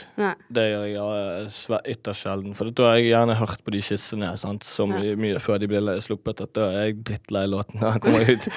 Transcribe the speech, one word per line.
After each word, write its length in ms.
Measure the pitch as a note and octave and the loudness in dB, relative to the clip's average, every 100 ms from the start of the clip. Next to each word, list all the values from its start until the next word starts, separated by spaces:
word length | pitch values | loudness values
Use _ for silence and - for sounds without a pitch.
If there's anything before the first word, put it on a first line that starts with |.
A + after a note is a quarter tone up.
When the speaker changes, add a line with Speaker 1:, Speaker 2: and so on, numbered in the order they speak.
| - - | -12 -4
Speaker 1:
Nei. 160 | G3+ - - | -4 -4 -4
Speaker 2:
Det 140 | A#2+ | 0
gjør 220 | A2 G#2 G#2 | 2 0 -4
jeg, 60 | G2+ | -4
ja, 520 | G#2 G#2 G2 F2 G#2+ | -2 -2 -4 -6 -8
sve-, 300 | - - A2 - | -10 -4 -4 -4
ytterst 380 | A#2 - G2+ G#2 | -6 -6 -6 -4
sjelden, 300 | G2 G2 G2+ | -4 -6 -6
for 160 | A2 | -2
da 120 | A#2 | 4
har 120 | A#2+ A#2 | 6 8
jeg 140 | A#2 | 6
gjerne 240 | A#2 A#2 A2 | 6 4 2
hørt 280 | G#2+ G2 - | 0 -4 -4
på 60 | |
de 100 | G2+ | -4
skissene, 500 | - G2+ - G#2+ F#2+ G2+ | -2 -4 -4 -6 -6 -6
sant, 240 | G2 G#2 | -8 -8
som 280 | - - G2+ | -6 -2 0
Speaker 1:
Ja. 60 | G2 G2+ | 0 -2
Speaker 2:
i 40 | G#2 | -2
mye 200 | G#2+ F#2 | -2 0
før 200 | - G2+ | 0 0
de 80 | G2+ | 0
ble 140 | G#2 | 0
le-, 180 | G#2 F#2+ | 0 -2
sluppet, 400 | - G#2+ - G#2+ | -4 -6 -6 -8
at 120 | - | -6
da 160 | - G#2 | -2 0
er 140 | G2 G#2+ | 0 -2
jeg 160 | G#2+ | -2
drittlei 420 | A2 G#2 - G2+ G2 | -6 -8 -4 -2 0
låten 340 | G2 G2+ G#2+ | -2 -4 -2
når 100 | A2 | 0
den 100 | A2 | 2
kommer 300 | - A2+ A2+ | 4 6 6
ut. 160 | A#2 - | 4 0